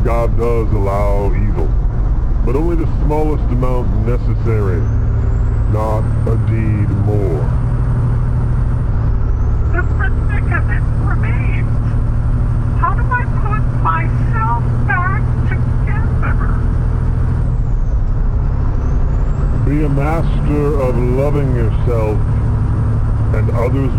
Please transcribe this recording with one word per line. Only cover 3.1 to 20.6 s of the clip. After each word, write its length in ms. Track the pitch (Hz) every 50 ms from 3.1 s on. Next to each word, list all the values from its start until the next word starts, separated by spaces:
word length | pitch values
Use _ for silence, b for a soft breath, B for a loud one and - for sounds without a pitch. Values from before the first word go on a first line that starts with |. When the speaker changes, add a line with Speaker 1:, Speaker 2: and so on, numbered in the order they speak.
| 151 151 156 156 151 - - - 120
Speaker 1:
amount 360 | 120 127 127 127 123 120 107 110 107 107
necessary, 760 | 117 113 110 107 107 107 107 107 113 113 107 107 107 107 107 110 - - - - - - - - - - - - - - - - - 110
not 320 | 110 110 107 107 107 107 - - 110 107
a 100 | 107 113 113 107
deed 420 | 104 110 113 110 107 107 104 101 - 98 98 101
more. 400 | 104 104 107 107 - - - - - - - - - - - - - - - - - - - - - - - - - - - - - - - - - - - - - - - - - - - - - - - - - -
Speaker 2:
The 100 | - - - -
predicament 880 | - - - - - - - - - - - - - - - - - - - - - -
remains. 680 | - - - 110 110 - - 117 - - - - - - - - - - - - - - - - - - - - - - - - - - -
How 140 | - 330 -
do 80 | - 466 -
I 140 | 523 247 - - - - -
put 200 | - - - - - - - -
myself 800 | - - - - - - - - - - - - - 226 - - - - - -
back 360 | - 392 359 359 359 - - - - - - - -
together? 880 | - - - - - - - - - - - - - - - - - - - - - - - - - - - - - - - - - - - - - - - - - - - - - - - - - - - - - - - - - - - - - - - - - - - - - - - - - - - - - - - - - - - 139
Speaker 1:
Be 140 | 143 147 147
a 40 | 143
master 920 | 139 139 143 151 151 147 143 143 - - - - 147 147